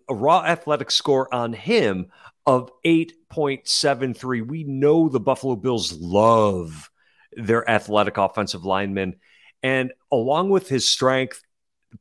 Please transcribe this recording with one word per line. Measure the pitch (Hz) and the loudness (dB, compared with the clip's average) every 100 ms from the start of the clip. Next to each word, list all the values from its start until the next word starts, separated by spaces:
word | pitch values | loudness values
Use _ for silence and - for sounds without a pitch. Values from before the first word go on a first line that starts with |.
| - | -8
a | |
raw | 110 139 175 | -2 2 2
athletic | 160 165 151 147 - | 2 -2 -2 -4 -2
score | - - 135 131 | -2 2 0 0
on | 123 117 | -4 -4
him | 113 - 233 117 92 90 _ - _ 143 | -6 -2 0 2 -2 -6 _ -20 _ 2
of | 127 123 - | 2 0 -4
eight | 170 165 160 - - | 0 0 0 -10 -12
point | 165 143 135 - | -6 -4 -4 -4
seven | - 147 127 131 | 0 0 0 -4
three. | 117 127 120 | -6 -6 -6
We | 117 160 | -6 -8
know | 147 135 143 165 160 | -8 0 4 4 4
the | 127 | 0
Buffalo | 117 127 135 113 | 0 -2 -2 -4
Bills | 127 117 - | -2 -2 -4
love | 80 87 101 110 113 104 92 82 78 - _ _ _ _ - | -8 0 4 6 6 4 0 -6 -14 -20 _ _ _ _ -6
their | 107 113 117 | 0 0 2
athletic | 107 - 104 101 101 | 0 2 0 2 0
offensive | 98 - 98 92 | 0 0 -6 -4
linemen. | 92 95 101 98 95 - _ _ _ _ | -2 -2 -2 -4 -6 -8 _ _ _ _
And | 131 131 127 - - | -4 -2 -4 -10 -4
along | 127 123 156 196 | -2 0 0 0
with | 190 185 | 0 0
his | 131 - | -2 -2
strength, | - 131 131 131 - _ _ _ _ _ 113 | 0 2 0 -2 -10 _ _ _ _ _ -20